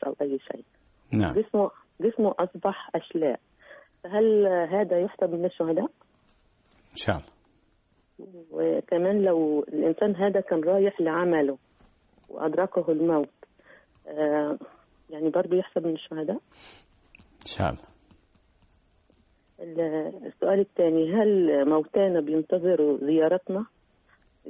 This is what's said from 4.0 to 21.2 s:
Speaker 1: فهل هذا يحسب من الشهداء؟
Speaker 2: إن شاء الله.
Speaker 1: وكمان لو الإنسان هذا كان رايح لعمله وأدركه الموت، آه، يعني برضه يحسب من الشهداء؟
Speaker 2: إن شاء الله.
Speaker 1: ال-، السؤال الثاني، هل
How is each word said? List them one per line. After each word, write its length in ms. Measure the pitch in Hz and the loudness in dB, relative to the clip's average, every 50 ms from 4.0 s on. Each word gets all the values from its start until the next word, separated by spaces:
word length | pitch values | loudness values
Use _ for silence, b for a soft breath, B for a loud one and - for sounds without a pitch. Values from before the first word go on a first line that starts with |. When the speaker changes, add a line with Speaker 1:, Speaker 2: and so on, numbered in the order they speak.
| - | -12
Speaker 1:
فهل 440 | 175 190 208 226 226 214 208 202 | -4 0 2 2 4 4 4 4
هذا 520 | 190 185 175 170 156 185 202 208 170 180 175 | 4 4 2 0 0 0 0 0 2 0 0
يحسب 340 | 180 208 - - 190 175 170 | 0 -2 -2 -2 -2 -2 -2
من 120 | 170 175 | -2 -4
الشهداء؟ 400 | 180 - - 165 165 160 175 220 320 _ _ _ _ _ _ _ _ _ _ _ _ _ _ _ _ _ _ _ _ | -4 -2 -2 -2 0 0 0 -2 -4 _ _ _ _ _ _ _ _ _ _ _ _ _ _ _ _ _ _ _ _
Speaker 2:
إن 40 | - | -14
شاء 200 | - - - 95 | -8 -2 -2 -2
الله. 120 | 78 - - _ _ _ _ _ _ _ _ _ _ _ _ _ _ _ _ _ - - 190 185 175 165 156 | -2 -4 -14 _ _ _ _ _ _ _ _ _ _ _ _ _ _ _ _ _ -20 -20 -20 -20 -20 -20 -10
Speaker 1:
وكمان 680 | 151 160 165 165 160 151 147 - 180 170 175 185 208 208 | -4 -2 0 0 0 -2 -2 -2 -2 0 2 2 2 2
لو 380 | 196 190 170 165 160 151 151 147 | 2 2 2 2 2 2 0 0
الإنسان 560 | - - - 151 165 165 160 - 208 214 196 | -2 -2 -2 -2 0 0 0 0 0 0 0
هذا 260 | 170 196 202 190 196 | 0 0 0 0 0
كان 220 | 190 - 180 160 151 | -2 0 -2 0 0
رايح 380 | 170 190 196 196 202 196 - | 2 2 4 2 2 2 0
لعمله 560 | 170 160 156 170 180 180 170 156 143 139 135 - _ _ _ _ - _ _ _ _ _ _ _ _ - | -2 0 0 0 2 2 2 2 2 0 -2 -6 _ _ _ _ -20 _ _ _ _ _ _ _ _ -18
وأدركه 600 | - - - 160 156 170 185 196 - 185 165 170 | -10 -4 -4 -2 0 0 -2 -2 -2 -2 0 0
الموت، 380 | 160 151 160 170 165 151 143 - _ _ - _ _ b b b b b b b _ _ - | 0 0 2 2 2 0 0 -2 _ _ -20 _ _ b b b b b b b _ _ -18
آه، 500 | 160 151 151 151 147 147 151 196 196 202 - B B B B B B _ _ _ - | -12 -4 -2 0 0 0 0 -2 -2 -4 -8 B B B B B B _ _ _ -16
يعني 200 | 156 151 160 160 | -8 -4 -2 0
برضه 280 | 156 175 185 165 175 | 0 0 0 0 0
يحسب 280 | 185 185 - - 180 165 | -2 -2 -2 -6 -4 -4
من 60 | 170 160 | -4 -6
الشهداء؟ 420 | 151 - - 160 156 156 156 208 311 _ _ B B B B B B B B _ _ _ _ _ - - _ _ - | -6 -8 -12 -10 -8 -6 -6 -6 -8 _ _ B B B B B B B B _ _ _ _ _ -20 -20 _ _ -20
Speaker 2:
إن 40 | - | -16
شاء 240 | - - - 98 73 | -12 -6 -4 -4 -4
الله. 140 | 62 - - - _ _ _ _ - _ _ _ _ _ _ _ _ _ _ _ _ _ _ _ _ _ _ _ _ _ _ _ _ _ _ _ _ - | -4 -8 -14 -20 _ _ _ _ -20 _ _ _ _ _ _ _ _ _ _ _ _ _ _ _ _ _ _ _ _ _ _ _ _ _ _ _ _ -18
Speaker 1:
ال-، 680 | 175 170 160 165 165 156 156 156 151 160 - - - | -16 -10 -4 -4 -2 -2 -2 -4 -4 -6 -8 -10 -14
السؤال 340 | - - - 190 185 196 196 | -14 -8 -2 0 2 2 2
الثاني، 540 | 196 - - - 175 165 160 160 160 160 185 | 0 0 0 2 2 4 4 2 2 2 2
هل 520 | 226 | 2